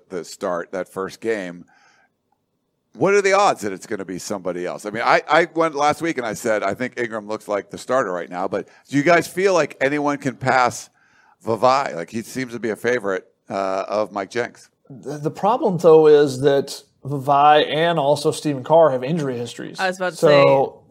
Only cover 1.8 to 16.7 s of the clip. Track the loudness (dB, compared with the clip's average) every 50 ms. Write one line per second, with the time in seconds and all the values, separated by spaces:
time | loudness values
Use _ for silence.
1.8 | _ _ _ _ _ _ _ _ _ _ _ _ _ _ _ _ _ _ _ _
2.8 | _ _ -6 -2 0 2 2 2 2 2 2 4 4 2 0 0 -4 -8 -8 -8
3.8 | -10 -10 -10 -8 -8 -10 -10 -10 -8 -8 -8 -8 -6 -6 -6 -6 -6 -8 -8 -8
4.8 | -10 -8 -6 -2 0 2 2 2 2 2 2 2 2 0 0 -2 -2 -2 0 0
5.8 | 0 0 0 -2 -4 -6 -6 -4 -6 -6 -6 -4 -2 -2 -2 0 -2 -4 -4 -4
6.8 | -6 -8 -6 -6 -6 -6 -6 -10 -8 -8 -10 -8 -6 -6 -6 -6 -6 -8 -14 -12
7.8 | -4 -2 0 0 0 -2 -4 -6 -8 -8 -6 -6 -6 -4 -4 -6 -8 _ _ _
8.8 | _ -4 -2 0 2 4 2 2 2 -2 -4 -2 0 2 2 2 0 -2 -4 -2
9.8 | -2 -2 -2 -2 -2 -2 -4 -4 -4 -6 -6 -4 0 2 2 4 2 2 0 -4
10.8 | -16 -18 _ _ _ _ _ _ _ _ _ _ -6 -4 -2 2 2 4 4 2
11.8 | 0 -4 -6 -8 -10 -8 -8 -10 -10 -8 -8 -8 -8 -8 -8 -8 -6 -6 -6 -4
12.8 | -2 -2 -2 -2 -2 -4 -4 -4 -6 _ _ _ _ -8 -6 -4 -4 -2 -4 -4
13.8 | -4 -4 -2 -4 -4 -4 -6 -8 -8 -6 -6 -6 -6 -6 -8 -18 -20 _ _ _
14.8 | _ -20 -20 -16 -12 -12 -10 -6 -6 -8 -6 -2 0 0 0 0 0 -2 0 4
15.8 | 6 8 8 8 8 8 8 8 6 4 0 0 2 2 2 2 0 -2